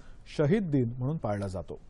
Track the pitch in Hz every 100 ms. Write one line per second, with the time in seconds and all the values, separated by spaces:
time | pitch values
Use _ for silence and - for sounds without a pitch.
0 | - - - - 147 214 185 143 120 120
1 | 127 160 113 101 101 92 82 76 -